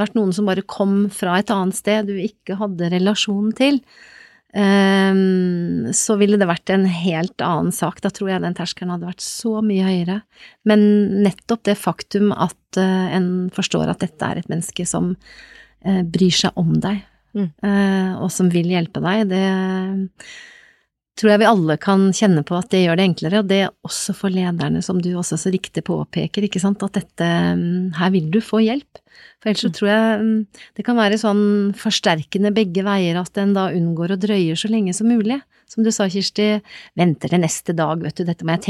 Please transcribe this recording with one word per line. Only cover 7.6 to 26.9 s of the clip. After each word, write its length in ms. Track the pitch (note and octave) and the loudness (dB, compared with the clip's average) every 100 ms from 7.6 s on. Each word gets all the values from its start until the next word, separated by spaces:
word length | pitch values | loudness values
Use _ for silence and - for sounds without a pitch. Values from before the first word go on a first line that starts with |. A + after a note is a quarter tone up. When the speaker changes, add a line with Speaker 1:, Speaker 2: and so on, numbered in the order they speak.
| E3+ | -2
Speaker 1:
sak. 260 | - E3+ - | -2 -4 -4
Da 100 | G3 | -6
tror 200 | - F#3+ | -4 -4
jeg 100 | F#3 | -2
den 120 | E3+ F3 | -4 -4
terskelen 340 | F3 - F3+ | -8 -8 -8
hadde 140 | F3 F3 | -6 -8
vært 160 | - | -10
så 340 | - - A#3 G#3+ | -10 -6 -4 0
mye 200 | G#3+ F#3+ F#3+ | 0 2 2
høyere. 340 | F#3 F3 G3+ - _ - _ | 0 -2 -4 -8 _ -20 _
Men 580 | G#3+ G#3+ G#3 G#3 G3 G3 | 2 6 6 6 4 2
nettopp 400 | G3+ - - A3+ | 2 0 -4 -2
det 120 | - G#3 | -2 -2
faktum 520 | - - - G3+ G#3 - | -2 -6 -4 0 2 2
at, 200 | E3 - _ F#3+ | -2 -4 _ 0
eh, 320 | F#3 F#3 F#3 F#3 | 2 2 0 0
en 340 | F3+ F3+ F3+ | 0 -2 -4
forstår 360 | - F3 E3+ D#3 | -4 -2 0 -2
at 100 | - | -2
dette 220 | - - | -6 -6
er 160 | - - | -6 -6
et 100 | - | -6
menneske 380 | D#3 E3 - F3 | -6 -6 -8 -4
som, 300 | F3 F3+ F#3 - - - - - _ | -2 -2 -4 -10 -20 -20 -20 -20 _
eh, 180 | F#3 F#3+ | -2 0
bryr 300 | E3+ E3 F#3 | 0 2 2
seg 200 | - F#3 - | 2 0 0
om 160 | E3 D#3 | 0 2
deg, 220 | F3 G3+ - _ _ | 0 -4 -8 _ _
Speaker 2:
Mm. 180 | G#3 F#3 - | -6 -6 -4
Speaker 1:
eh, 520 | G#3 G3+ G3 F#3+ F#3 F#3 | 0 2 2 2 -2 -2
og 80 | F#3 | -4
som 180 | - F#3 | 0 2
vil 180 | F3 E3+ | 2 2
hjelpe 360 | F3+ E3 D3+ | 0 -2 -2
deg, 260 | D#3 G#3+ G#3 | -2 0 0
det 800 | F#3 F#3+ F#3 F#3 F#3 F#3+ F#3+ F#3+ - - - - - _ _ _ _ _ - | 0 0 0 -2 -2 -4 -4 -6 -10 -20 -20 -20 -20 _ _ _ _ _ 0
tror 140 | G#3+ | 2
jeg 80 | G#3 | 4
vi 40 | G#3+ | 4
alle 300 | G#3+ D#3+ D3+ | 4 2 0
kan 340 | - F#3+ G3 | 2 2 2
kjenne 300 | F3+ G#3+ D#3+ | 4 4 2
på 120 | D3 F3 | 0 -4
at 120 | F3 | 0
det 160 | F#3+ F3 | 2 2
gjør 100 | E3 | 2
det 80 | F#3+ E3 | 2 0
enklere, 220 | D#3+ G#3 | 0 0
og 60 | G3 | 2
det 200 | G3 F#3+ - - | 0 0 -4 -12
også 280 | - - | -8 -8
for 160 | F3+ G3 | -4 -2
lederne, 520 | F#3 F3+ E3+ D3 D#3+ | 0 -2 -2 -2 -2
som 180 | F3+ F3+ | -2 -2
du 100 | F3 | -2
også 220 | F3 F3 D#3 | -4 -4 -4
så 140 | - | -2
riktig 320 | F#3 - - | -2 -4 -8
påpeker, 580 | - E3 D3+ E3+ D3+ - | -4 -4 -4 -4 -4 -2
ikke 180 | G3+ F#3+ | -4 0
sant, 220 | G3 G3+ | -2 -2
at 100 | G3 | -4